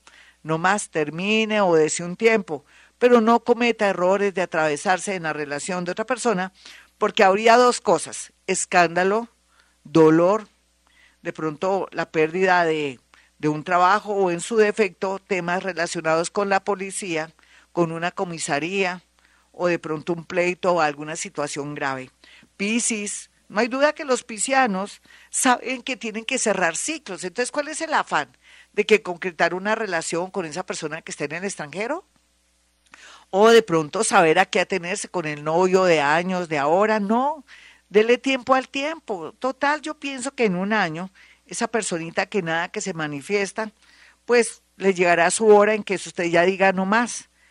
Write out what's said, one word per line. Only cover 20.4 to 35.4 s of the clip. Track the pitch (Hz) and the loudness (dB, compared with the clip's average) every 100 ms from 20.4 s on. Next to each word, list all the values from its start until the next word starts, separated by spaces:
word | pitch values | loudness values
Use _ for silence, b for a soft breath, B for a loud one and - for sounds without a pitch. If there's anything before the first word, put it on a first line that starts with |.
| 175 180 185 | -2 0 0
o | 175 | 2
alguna | 151 143 151 165 | 0 -2 -10 -10
situación | 202 156 147 - 143 | -10 -6 -6 -6 -8
grave. | 147 143 131 131 _ B B B - | -6 -6 -6 -10 _ B B B -6
Piscis, | 202 226 - 220 208 - - _ _ | -2 -2 -2 -4 -6 -12 -16 _ _
no | 190 | -4
hay | 240 | -2
duda | 262 294 | 0 0
que | 302 | 0
los | 302 247 | -4 -4
piscianos | - 220 233 269 254 185 202 - B B B | -4 -8 -2 2 2 0 -8 -12 B B B
saben | - 262 240 - 254 | -2 0 0 -2 -8
que | 240 247 | -8 -8
tienen | 226 208 | -8 -8
que | 220 220 | -6 -2
cerrar | 226 190 170 160 | -2 0 0 -2
ciclos. | - 311 - 175 | -6 -8 -10 -12
Entonces, | 185 175 247 | -8 -6 -6
¿cuál | 294 285 | -6 -8
es | 311 | -8
el | 320 | -4
afán | 269 190 165 139 _ b b b | -2 -2 -2 -4 _ b b b
de | - | -6
que | 208 214 | 2 2
concretar | - 175 185 160 170 | 2 -8 -8 -2 -2
una | 175 196 | -2 -4
relación | 220 214 170 160 165 185 | -4 -2 -4 -4 -6 -6
con | 196 | -6
esa | 165 147 - | -8 -8 -8
persona | 190 156 160 | -8 -8 -10
que | - | -12
está | - | -8
en | 147 | -8
el | 165 | -6
extranjero? | 190 - 151 151 226 320 - _ _ _ _ _ _ _ _ B B B _ | -8 -8 -10 -8 -8 -8 -12 _ _ _ _ _ _ _ _ B B B _
O | 190 220 | 4 6
de | 233 | 6
pronto | 220 165 151 190 | 4 0 -2 -4
saber | 220 220 165 165 | 2 4 6 4
a | 190 | 2
qué | 202 | 0
atenerse | 175 190 170 202 - | -2 -4 -4 -8 -8
con | 185 156 | -6 -6
el | 147 | -6